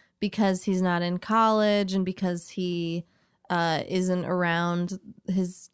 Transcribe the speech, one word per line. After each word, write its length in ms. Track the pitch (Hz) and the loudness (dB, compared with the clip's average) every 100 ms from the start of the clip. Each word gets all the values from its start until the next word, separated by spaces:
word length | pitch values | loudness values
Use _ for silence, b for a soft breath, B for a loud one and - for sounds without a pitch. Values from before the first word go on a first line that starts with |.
| b - | b -6
because 420 | 208 - 202 185 | -4 2 2 2
he's 180 | - 185 | 0 0
not 220 | 185 175 | 2 2
in 160 | 175 180 | 0 -2
college 720 | - 220 220 220 214 208 196 | 0 2 4 4 4 2 2
and 100 | 190 | 0
because 460 | 185 185 185 175 - | -2 -2 -2 -2 -6
he, 540 | - 180 175 170 170 170 _ _ _ - | -4 -4 -2 -2 -4 -8 _ _ _ -4
uh, 320 | 175 170 156 - | 0 0 0 -2
isn't 360 | 185 185 180 | -2 0 0
around 760 | 175 180 175 170 175 175 175 190 - - - | 0 0 0 2 0 0 -2 -6 -12 -14 -2
his 420 | 190 180 185 - | 0 0 -4 -10